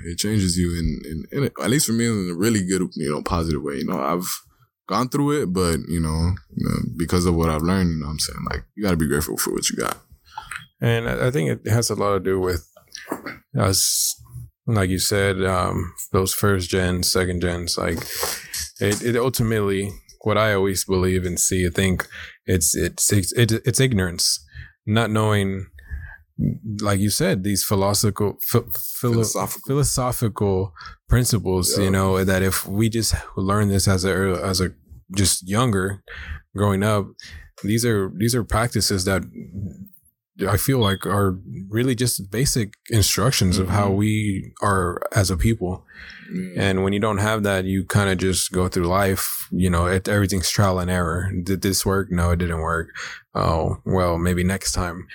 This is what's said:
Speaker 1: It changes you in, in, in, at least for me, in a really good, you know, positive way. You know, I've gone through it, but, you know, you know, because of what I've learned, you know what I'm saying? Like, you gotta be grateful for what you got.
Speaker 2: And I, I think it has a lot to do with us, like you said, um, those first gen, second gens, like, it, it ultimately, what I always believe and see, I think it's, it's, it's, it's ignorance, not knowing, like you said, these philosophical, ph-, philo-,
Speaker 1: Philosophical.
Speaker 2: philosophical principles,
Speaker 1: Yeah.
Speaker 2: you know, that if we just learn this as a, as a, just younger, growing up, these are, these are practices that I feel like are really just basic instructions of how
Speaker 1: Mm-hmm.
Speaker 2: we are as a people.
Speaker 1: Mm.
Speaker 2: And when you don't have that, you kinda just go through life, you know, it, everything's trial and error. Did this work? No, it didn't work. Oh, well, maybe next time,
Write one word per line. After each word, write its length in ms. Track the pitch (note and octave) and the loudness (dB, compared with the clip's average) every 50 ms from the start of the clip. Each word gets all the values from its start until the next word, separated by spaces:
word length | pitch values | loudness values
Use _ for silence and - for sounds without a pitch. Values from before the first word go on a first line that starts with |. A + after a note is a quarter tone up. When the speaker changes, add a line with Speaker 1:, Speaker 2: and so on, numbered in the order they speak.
| - | -6
Speaker 1:
It 140 | E2+ E2+ - | -8 -6 -4
changes 380 | - G#2 A2 G#2 F#2 F2+ E2+ | -2 0 0 2 2 2 2
you 140 | F#2 F2 F2 F2 E2+ | 2 0 0 0 0
in, 220 | E2 D#2+ D2 - - - D#2+ D#2 - - | -2 -2 -2 -4 -8 -10 -10 -10 -10 -8
in, 120 | - C#3+ C#3 | -4 -4 -4
in, 60 | - - - | -4 -4 -2
at 100 | C#2+ F#2+ | 0 0
least 160 | C3 D3 - | 2 2 2
for 60 | G#2+ | 2
me, 140 | A2+ A#2 A#2 | 2 0 2
in 240 | A#2 A2 G2+ F#2 F2+ | 0 0 0 -2 -2
a 60 | E2+ E2 | -2 0
really 260 | G2+ A#2 A2+ G2+ F#2 | 2 2 2 2 2
good, 180 | F#2 F#2+ F2+ F2+ - - | 2 0 0 0 -2 -2
you 160 | - D2+ C#2+ | -4 -2 -2
know, 120 | D2 C#2 | -2 -2
positive 400 | - - F#2+ E2+ D#2+ D#2+ D2+ C2+ | -2 -2 0 0 0 0 0 -2
way. 160 | D2 C#2+ C#2 C#2+ | -2 -4 -4 -4
You 80 | D#2 | -4
know, 140 | - F#2 D2 | -4 -2 -2
I've 280 | C2 D2 F2 F2+ F#2 - - - _ _ _ _ - _ _ _ _ - | -2 -2 -2 -2 -2 -6 -8 -10 _ _ _ _ -20 _ _ _ _ -4
gone 200 | F#2+ A2 B2+ B2 | -2 -2 -2 0
through 340 | - C#3+ C#3+ C#3+ D3 D3 | 0 0 0 2 0 0
it, 40 | A2 F2 | 0 0
but, 260 | F2+ F#2 F2+ E2+ D#2+ C#2+ - - | 0 0 2 2 0 0 -2 -2
you 100 | E2+ E2+ | -2 0
know, 340 | D#2+ D#2 D#2+ D#2+ E2 F2 F#2 - - _ - | 0 0 2 2 2 0 0 -2 -6 _ -6
you 140 | - - - | -4 -2 0
know, 80 | - - - - - | 0 0 -2 -4 -2
because 280 | D#2+ E2 D2+ F2+ F2+ F2 | -4 -2 0 2 2 2
of 80 | F#2 E2+ | 2 2
what 160 | E2 E2 E2 | 4 2 2
I've 120 | D#2 D2+ | 2 0
learned, 280 | D#2+ F2+ F#2+ F#2+ F#2 E2+ | 2 2 2 2 2 2
you 60 | D#2+ D#2 | 0 -2
know 60 | C#2+ | -4
what 60 | D2+ | -6
I'm 60 | D#2 D2+ | -4 -4
saying? 240 | - - - - - - | -6 -6 -6 -8 -6 -6
Like, 140 | - - - _ - | -6 -6 -8 _ -8
you 80 | G2+ G#2 | -4 -2
gotta 120 | F#2+ F2 | 0 2
be 120 | D#2+ D#2+ C2+ | 2 2 0
grateful 280 | C#2+ D2+ - - G#1 | 0 0 -2 -2 -4
for 160 | - - - | -4 -4 -2
what 160 | - G1+ - - | -2 -2 -2 -4
you 80 | - | -2
got. 220 | - A#1 - - - _ _ - _ _ - - - - - - - - _ _ - | -2 -4 -4 -4 -8 _ _ -20 _ _ -18 -16 -16 -14 -14 -14 -16 -16 _ _ -2
Speaker 2:
And 280 | B2 A#2 A#2 A#2 A#2 B2 | 0 0 0 0 -2 -2
I, 180 | B2+ A#2 - | -2 -2 -2
I 40 | B2+ | 0
think 180 | C3 D#3 D#3 C3 | 0 0 0 0
it 180 | A#2 - - G#2 | -2 -4 0 2
has 220 | A2 A#2 A2+ - | 2 2 2 0
a 60 | G#2+ | 0
lot 160 | G#2 G2+ G2+ | 0 0 0
to 80 | G2+ F#2+ | 0 0
do 180 | F2+ F#2+ F#2+ F#2 | 2 0 0 2
with 260 | F#2 F2+ F2+ E2+ - _ _ - _ _ - - - - - - - - - - _ _ - B2+ | 2 0 0 -2 -4 _ _ -20 _ _ -20 -18 -12 -12 -12 -10 -10 -14 -16 -16 _ _ -2 0
us, 560 | G#2 F#2+ F#2+ - - - - - - - - - - - - - - - _ _ - | 2 2 2 2 0 0 0 0 -2 -4 -4 -8 -14 -18 -16 -16 -16 -16 _ _ -4
like 220 | B2+ A2+ G2+ F#2+ F2+ | 0 0 2 2 2
you 80 | F#2 F2 | 0 0
said, 420 | - - G#2+ G2+ G2 G2 F#2 F#2 | 0 0 0 2 2 2 0 0
um, 500 | F#2+ F#2+ F#2 F2+ F#2 F#2+ F#2+ F#2+ F2+ E2+ - - - - | 0 0 2 2 0 0 -2 -2 -4 -6 -8 -12 -10 -2
those 200 | - F#2+ F#2+ F#2+ - | 0 0 0 0 0
first 360 | - - G#2 G2 F#2 F2 - | 0 2 2 2 2 0 0
gen, 320 | G2 F#2+ F#2 F2+ F2+ F2+ | 0 0 2 2 0 0
second 380 | E2+ - - F#2+ F#2 F#2 F2+ E2+ | 0 0 2 2 2 0 0 0
gens, 360 | F2+ F2 F2 F2 F2 - - | -2 -2 -2 -2 -4 -6 -4
like, 220 | - F2+ F2 E2+ E2 - - - - - - - - - - - - - - - - | -2 -2 -2 -2 -4 -6 -8 -6 -6 -4 -4 -6 -8 -10 -10 -8 -8 -8 -8 -6 -2
it, 220 | G2+ G2+ G#2 F2 | 0 0 0 0
it 140 | A2+ A#2+ A#2 | 0 0 0
ultimately, 760 | A#2 B2 C3+ - - A#2 A2 A2+ G#2+ G2+ G2 G2 G2 G2 G2 - - _ - - _ | 2 0 0 0 0 0 2 2 0 0 0 0 0 -2 -4 -8 -12 _ -20 -18 _
what 180 | - A2 G#2 G#2 | -2 0 2 4
I 160 | A2 A2 G2+ | 4 4 4
always 300 | G2 G2 G2 F#2+ F2+ - | 4 2 2 2 0 0
believe 400 | - F#2+ F#2 F2+ F#2 F#2 F#2 F2+ | 0 2 2 4 2 2 2 0
and 160 | F2+ F2 - | -2 -2 0
see, 260 | - - F#2+ F#2 F2+ | 0 0 2 2 2
I 40 | F2 | 2
think 360 | - - F#2+ F#2+ F2+ E2 - - - - - - - _ - | 2 2 2 2 2 0 -4 -8 -10 -16 -16 -18 -18 _ -2
it's, 320 | - G2 F2+ E2 - - | 0 2 2 2 2 0
it's, 360 | - E2+ F2 - - - - | 0 -2 -2 -2 0 0 2
it's, 200 | G#2+ G2+ F2+ - | 2 2 2 0
it's 480 | - B2 A#2+ A2 A2 A2+ - C3+ - - | 2 2 2 2 2 0 0 0 2 2
ignorance, 580 | C3 C3 A#2 F#2+ F#2 F2 E2+ - - - - - - - - - - - _ _ - | 2 2 2 2 0 0 -2 -2 0 0 0 -2 -6 -16 -18 -18 -18 -18 _ _ -4
not 240 | A2 G#2+ A2+ A#2 G#2 | 0 0 0 2 2
knowing, 560 | G#2+ G#2+ G#2+ G#2+ G#2 G2+ G2 G2 F#2+ F#2+ F#2+ - - - - - - - - - - - _ _ - - - - - - - A2 G#2 G#2 | 2 2 2 2 2 2 2 0 -2 -4 -8 -12 -16 -20 -14 -12 -12 -12 -12 -14 -18 -20 _ _ -6 -4 -2 -2 -2 -4 -6 -8 -6 -2
like 200 | G#2 G#2 G2+ F#2+ | 0 0 0 2
you 80 | G#2 G#2 | 2 0
said, 320 | - - D#3 F#3+ E3+ F#2+ | 0 0 0 0 0 0
these 220 | F#2 G2+ G2+ F#2 - | 0 -2 -2 -2 0
philosophical, 680 | - G#2+ F#2+ G2 G2+ G#2 - - G#2 - - G#2 F#2+ - - - - | 0 2 2 2 2 2 2 0 0 0 0 -2 -2 -2 -4 -6 0
ph-, 120 | - A#2 - - - - - - - - | 0 0 0 0 -8 -8 -8 -8 -8 -4
philo-, 140 | B2+ A#2+ A#2 | -2 0 2
Speaker 1:
Philosophical. 480 | A#2 A2 G#2 - F#2+ G2 - - - - | 2 2 0 0 -2 -4 -4 -6 -8 -6
Speaker 2:
philosophical 1080 | - C3+ D3 C3 - - C3+ B2 B2 A2+ - B2 G#2+ - - G#2 G2 F#2+ F#2 G2 - - - - - - _ _ - | -2 0 0 0 0 0 0 -2 -2 -2 -2 -2 -2 0 0 0 2 2 2 0 -2 -6 -14 -20 -20 -20 _ _ 2
principles, 720 | A#2 B2 A#2+ - A#2+ G2 F2+ F#2 F#2 F#2 F2+ - - G2 | 4 4 4 4 2 0 2 2 2 2 2 2 2 2
Speaker 1:
Yeah. 60 | G2 | 2
Speaker 2:
you 60 | F#2+ | 2
know, 320 | F#2+ F#2+ F#2+ F#2+ F#2+ F#2+ | 2 4 4 4 4 2
that 200 | F#2+ G2 F#2+ F#2 | 4 4 4 4
if 240 | F#2+ F#2+ - - - | 2 2 0 -2 -4
we 240 | F2 G2 G#2 A2+ A2 | -2 0 0 0 2
just 240 | A2 A2+ A2 - - - - - - | 0 0 -2 -2 -4 -6 -10 -10 -6
learn 320 | - F#2+ F#2+ G2+ G#2+ G#2 G2+ | -2 0 2 2 2 4 4
this 200 | G2 F#2+ - G#2 | 4 4 4 4
as 160 | F#2+ F2 F2+ | 2 2 2
a, 380 | F#2+ F2 F#2 G2 F#2+ F2+ E2 C#2+ | 2 2 2 2 0 0 0 -2
as 160 | F#2+ F#2 F2+ | -2 0 0
a, 120 | F2+ E2+ - _ _ - - - _ - - | 0 -2 -2 _ _ -20 -20 -20 _ -6 0
just 320 | G2+ G2 F2 - - F2+ F#2 | 2 2 2 2 -2 -2 -2
younger, 540 | G2+ A2+ C3 A#2+ G2+ F#2+ F#2 G2 G2 G2 _ - - - - - - - _ _ - | 0 2 2 2 2 0 0 -2 -4 -6 _ -16 -16 -14 -12 -12 -12 -12 _ _ -2
growing 280 | G2 G#2 G#2 G2 F#2+ | 0 2 2 2 2
up, 240 | G2+ A2 G#2+ G2+ G2 - - - - - - - - - _ - | 2 2 2 0 0 -4 -10 -20 -20 -18 -18 -18 -20 -20 _ -8
these 240 | - G2 A2+ A#2 A#2 | -2 0 0 2 2
are, 260 | A#2+ A2 G2+ F#2+ - - F2+ | 2 2 2 0 -2 -2 -2
these 160 | A2 A#2 B2 | 0 0 0
are 100 | A#2+ G2 | 0 0
practices 640 | - - G#2+ A#2 A#2+ - A2 - - G#2 F#2 F#2 | 0 0 0 0 0 0 0 0 0 0 0 0
that 160 | G2 F#2+ F2+ - - - - - - F#2 G2 G2+ E3+ - - - - _ _ _ _ _ _ _ _ _ - G2 | 0 0 0 -2 -6 -12 -16 -16 -12 -10 -10 -10 -10 -12 -14 -18 -20 _ _ _ _ _ _ _ _ _ -4 -2
I 120 | F#2+ G#2 - | 0 0 2
feel 200 | - C#3 C3+ B2+ | 2 2 2 2
like 280 | A2 G2 G2 F#2+ - | 2 2 0 -2 -2
are 320 | F#2 G2+ G#2 G2+ F#2+ F2+ F#2 - - A#2+ - G2 F#2+ | -2 2 2 2 2 0 -2 -8 -12 -12 -12 -10 -4
really 240 | G#2+ A#2 B2+ C3+ B2 | -2 0 0 0 0
just 360 | G#2+ B2+ A#2 - - G2 F#2+ | 0 0 -2 -2 -4 -6 -6
basic 440 | - A2+ C#3+ - - B2+ G#2 G2 - _ _ - | -2 0 0 0 0 0 -2 -4 -6 _ _ 0
instructions 680 | A2+ G#2+ F#2 - - F#2 G2+ B2+ - - G2+ F2+ F2 | 2 2 4 4 2 2 2 2 2 2 2 2 2
of 140 | F#2 F#2 F2+ | 2 2 2
how 180 | F#2 G#2 G2+ G2+ | 2 2 2 2
Speaker 1:
Mm-hmm. 80 | F#2+ | 2
Speaker 2:
we 560 | G2+ G#2 G#2+ G#2+ G#2+ G#2+ G#2 G2 G2 - - - - | 2 2 2 2 2 0 0 -2 -4 -6 -10 -8 -2
are 400 | G#2+ G#2 G2 F#2+ F2 F2 F2 - - - - | 0 2 2 2 2 0 -2 -4 -6 -2 2
as 160 | A2 F#2+ F#2 | 2 2 2
a 60 | F#2 E2 | 2 2
people. 480 | - A2+ A2+ - F#2 F2+ F#2+ - - _ - - - - - - - - | 2 2 2 2 -2 -4 -4 -6 -10 _ -20 -20 -20 -20 -20 -20 -16 -10
Speaker 1:
Mm. 280 | - - F#3 F#3 F3+ - | -8 -8 -8 -6 -2 0
Speaker 2:
And 260 | G2+ G2 F#2+ F#2+ F#2+ | 0 2 2 2 2
when 80 | F#2+ | 2
you 80 | G2+ G#2 | 2 2
don't 160 | A2+ A2 G2+ | 0 0 0
have 260 | F#2+ G#2 G#2+ A2 A2 G2+ | 2 2 0 0 0 0
that, 200 | G2+ G2 F#2+ F#2 | 0 0 0 0
you 220 | F#2+ F#2+ G2 F#2 | 0 0 -2 -2
kinda 280 | - - G#2 G2+ G2 F#2+ | 2 2 2 4 4 2
just 360 | E2+ F#2 F#2+ F2+ F2+ - - | 2 0 0 0 0 -2 -2
go 160 | - F2+ F2+ F#2 | 0 0 0 0
through 160 | - F#2+ E2+ | 0 0 0
life, 640 | E2+ F#2 G2 G2+ F#2+ F#2+ - - - - - - - | 2 2 2 2 2 0 0 -2 -4 -6 -8 -8 -4
you 200 | F#2 F2 F#2 F#2 | -2 0 2 2
know, 160 | F2 E2+ F2 | 2 2 2
it, 200 | F2+ F#2+ F#2 - - | 2 0 0 0 0
everything's 420 | G#2 G2+ G2+ F2+ G2 F#2 - - | 2 2 2 2 0 -2 -2 0
trial 280 | - - G#2 F#2+ F#2 F#2 | 2 2 2 2 2 0
and 120 | F2+ F2+ | 0 0
error. 420 | F#2 F2+ F2 D#2+ E2 F2+ F#2 F#2+ F#2+ F#2 | 0 0 0 0 -2 -2 -2 -4 -4 -4
Did 200 | F2 F#2+ F#2+ E2+ | -2 -2 -4 0
this 240 | - G2 F#2 - - | 0 0 0 0 0
work? 220 | G2 F#2+ G2 F#2+ - | 0 0 0 0 0
No, 220 | F2+ F2 E2+ F2 | 0 2 2 2
it 60 | F2 F2 | 2 2
didn't 220 | F2+ E2+ E2+ D#2+ | 0 -2 -2 -2
work. 280 | D#2+ E2 E2 E2 E2+ - - - - - - - _ _ - | -2 -2 -2 -4 -4 -6 -10 -14 -14 -14 -14 -18 _ _ -4
Oh, 420 | - F#2+ F2 E2 D#2+ D#2+ F#2 F#2 - - | -2 0 0 0 0 0 -2 -4 -4 -4
well, 320 | G#2 F#2+ F#2+ F2+ F2 E2+ E2+ | -2 0 2 2 2 0 0
maybe 260 | E2+ F2+ F2+ F2+ F2+ | 0 0 2 2 0
next 280 | F#2 F#2+ - - - | 0 0 -2 -4 -4
time, 340 | - F#2+ F2+ F2 E2+ F2+ E2 - | -2 -2 -2 -4 -6 -10 -14 -16